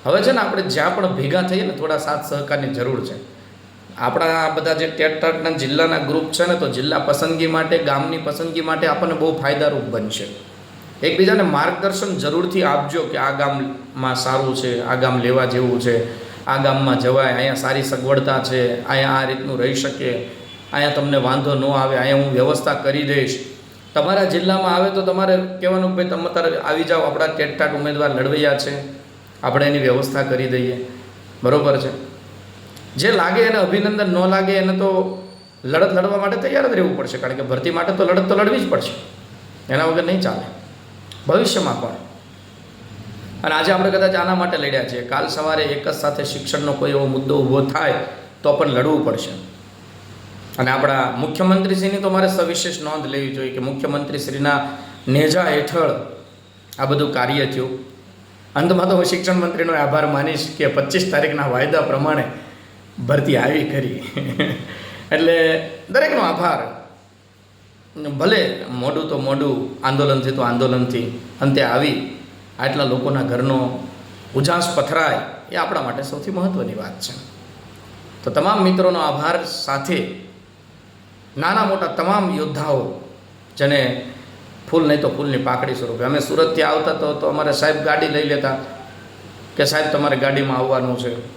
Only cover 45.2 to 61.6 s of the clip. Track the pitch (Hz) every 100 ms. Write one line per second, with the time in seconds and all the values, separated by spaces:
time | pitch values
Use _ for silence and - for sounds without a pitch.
45.2 | 151 - 156 156 147 143 - - 147 143
46.2 | 135 143 - 147 143 139 156 139 139 135
47.2 | 135 143 131 135 135 156 156 120 - -
48.2 | - - 147 - 147 123 143 151 120 95
49.2 | 92 92 - - - - - - - -
50.2 | - - - - 127 131 143 135 123 113
51.2 | 147 - 185 190 190 190 190 196 196 190
52.2 | 190 185 165 170 175 160 151 156 135 139
53.2 | 135 135 131 127 127 139 147 143 143 147
54.2 | 127 135 143 143 139 - - - - 135
55.2 | 156 175 170 147 143 165 156 - - -
56.2 | - - - - - - 135 143 147 131
57.2 | 127 143 135 131 127 - - - - -
58.2 | - - - 143 170 180 185 185 175 180
59.2 | - 180 170 160 165 156 143 151 147 143
60.2 | 151 147 - - 147 - 139 185 - 147
61.2 | 156 147 139 123